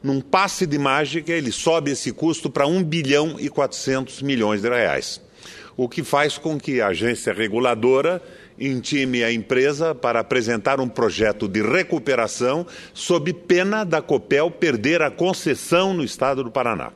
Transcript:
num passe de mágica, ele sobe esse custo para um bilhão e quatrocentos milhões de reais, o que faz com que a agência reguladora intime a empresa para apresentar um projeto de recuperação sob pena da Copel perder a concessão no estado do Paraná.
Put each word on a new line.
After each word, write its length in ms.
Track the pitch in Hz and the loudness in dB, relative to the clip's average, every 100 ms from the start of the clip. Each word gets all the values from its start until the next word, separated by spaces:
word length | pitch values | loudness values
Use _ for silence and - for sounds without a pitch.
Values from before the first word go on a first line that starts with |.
num 200 | 139 135 | 0 -2
passe 460 | - 190 196 - 180 | 2 2 2 0 -2
de 100 | 143 | 0
mágica, 560 | 139 139 147 160 151 | 2 2 0 -4 -2
ele 180 | 170 131 | -2 -2
sobe 400 | - 165 165 143 | 0 2 2 0
esse 220 | 135 127 | -4 -6
custo 360 | 110 160 160 - | -2 -2 0 -4
para 160 | - 143 | 0 2
um 160 | 180 | 2
bilhão 520 | 165 165 135 143 156 147 | 0 -2 2 2 2 -2
e 100 | 147 | -4
quatrocentos 720 | - 135 - - 131 131 - | 0 -2 -2 -2 -2 -2 -6
milhões 400 | 139 131 107 104 | -2 0 2 2
de 80 | 110 | 0
reais, 500 | 123 98 67 - - - - - - - - | 2 2 0 -4 -12 -16 -20 -20 -20 -14 -4
o 140 | 123 | -4
que 140 | 170 | -4
faz 340 | 143 143 147 - | 0 2 2 -2
com 200 | 165 151 | -6 -4
que 220 | - 127 | -2 0
a 80 | 104 | 0
agência 460 | 85 117 117 - | 0 -2 0 -2
reguladora 880 | 98 110 110 127 113 120 131 151 180 - - - - | -2 -2 0 0 2 4 4 2 -2 -8 -20 -20 -8
intime 680 | 135 131 - 143 131 123 | -4 -4 -4 -2 0 0
a 100 | 117 | 0
empresa 640 | 117 101 127 135 147 165 139 | -2 0 2 2 2 -2 0
para 240 | 120 113 | 0 0
apresentar 600 | 110 127 113 117 131 135 | 2 0 0 0 0 0
um 80 | 127 | 0
projeto 600 | - 113 87 107 104 107 | 0 0 2 0 0 -2
de 160 | 98 | 0
recuperação 1000 | 107 165 180 170 131 127 110 - 123 147 175 - - | 2 2 0 -2 0 0 0 0 0 0 -4 -14 -18
sob 400 | - - 175 151 | -14 0 0 0
pena 500 | 175 - 180 190 214 | -6 2 2 2 -2
da 180 | 196 160 | 0 -2
Copel 500 | - 135 - 143 170 | 0 -2 2 2 2
perder 500 | 170 170 120 123 170 | 0 0 2 2 2
a 80 | 151 | 0
concessão 840 | - 175 180 165 120 - 170 190 | 0 -2 0 -2 -2 2 2 2
no 100 | 180 | 0
estado 400 | 123 - 135 135 | -4 -2 0 0
do 80 | 120 | -2
Paraná. 420 | 131 123 98 60 | -2 -2 -2 -6